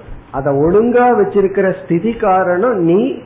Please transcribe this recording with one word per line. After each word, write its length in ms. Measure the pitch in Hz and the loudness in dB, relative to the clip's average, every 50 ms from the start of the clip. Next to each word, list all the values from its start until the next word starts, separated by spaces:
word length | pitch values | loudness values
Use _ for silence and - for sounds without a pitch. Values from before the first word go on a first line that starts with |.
| - - - - - - | -16 -18 -18 -18 -18 -10
அதை 260 | - 135 139 147 139 | -10 -6 -4 -2 0
ஒழுங்கா 560 | 139 151 165 185 208 233 240 233 240 247 247 | 0 0 2 2 2 2 2 2 2 2 4
வச்சிருக்கிற 600 | 240 214 196 - - 202 196 185 190 202 190 185 | 2 2 0 2 2 0 0 0 0 0 0 0
ஸ்திதி 420 | 175 - - - 170 170 190 226 226 | -2 -4 -4 -2 -2 -2 0 -2 -4
காரணம் 680 | 220 220 196 185 190 185 175 175 180 220 254 233 190 | -2 0 0 2 2 2 0 0 0 0 0 0 0
நீ, 400 | 170 165 170 202 247 269 - - - | 2 2 2 2 0 -2 -4 -8 -12